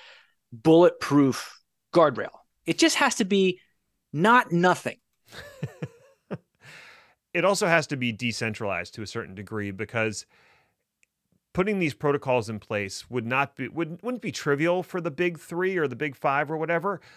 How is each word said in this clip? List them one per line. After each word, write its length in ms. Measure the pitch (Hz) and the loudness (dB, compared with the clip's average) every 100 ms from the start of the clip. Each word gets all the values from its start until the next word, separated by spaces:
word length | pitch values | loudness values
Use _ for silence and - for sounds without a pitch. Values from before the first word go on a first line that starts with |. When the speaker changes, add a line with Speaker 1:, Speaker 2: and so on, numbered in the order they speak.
| - - _ _ _ | -20 -20 _ _ _
Speaker 1:
bulletproof 1080 | 117 160 160 175 170 - 143 135 117 - - _ _ _ | -2 6 8 8 4 2 4 4 2 -8 -18 _ _ _
guardrail. 380 | 175 156 110 - - _ _ - | 4 4 2 -10 -14 _ _ -6
It 120 | 165 | 2
just 180 | 330 - | 4 4
has 180 | 277 - | 0 2
to 80 | |
be 360 | 190 202 185 180 _ _ _ _ _ | 0 4 2 0 _ _ _ _ _
not 380 | 143 202 247 - | 0 4 4 4
nothing. 480 | 170 180 170 - - _ _ _ | 2 4 2 -2 -10 _ _ _
Speaker 2:
<laughs> 80 | - 571 554 - - - - _ _ _ - _ _ - - - - _ _ _ | -20 -18 -12 -12 -12 -16 -16 _ _ _ -16 _ _ -20 -20 -20 -20 _ _ _
It 100 | 175 | 0
also 220 | 180 196 190 | 0 2 2
has 200 | 165 151 | 2 2
to 80 | 139 | -4
be 140 | 123 | -4
decentralized 840 | 107 123 107 113 107 104 87 90 | -2 -4 -2 -6 -4 -4 -4 -8
to 80 | - | -12
a 40 | 101 | -10
certain 280 | 117 104 | -10 -10
degree, 360 | 95 98 110 101 | -12 -10 -8 -6
because 540 | 98 107 117 110 107 - _ _ _ _ _ _ _ _ _ _ _ _ | -8 -6 -2 -2 -4 -14 _ _ _ _ _ _ _ _ _ _ _ _
putting 260 | - 190 196 | -2 0 0
these 160 | 160 | -2
protocols 540 | - 147 139 135 127 107 | -2 -2 -2 0 0 0
in 100 | 107 | -10
place 500 | - 107 98 - - | -6 -4 -4 -10 -8
would 160 | 123 113 | -6 -2
not 280 | 131 139 | -2 -2
be, 140 | - 127 | -4 -8
wouldn't, 340 | 156 165 170 | -6 -8 -8
wouldn't 200 | 233 254 | -8 -8
be 100 | 190 | -8
trivial 500 | - 151 139 165 180 | -6 -2 0 0 -2
for 180 | 175 185 | -4 -6
the 100 | 170 | -6
big 280 | 139 180 170 | -2 -4 -4
three 380 | - 170 185 185 | -10 -4 -2 -2
or 100 | 147 | -4
the 80 | |
big 220 | 120 151 127 | -4 -8 -4
five 340 | 151 139 147 | 0 0 -2
or 60 | 156 | -4
whatever, 440 | 156 170 185 185 - | -2 -2 -2 -6 -12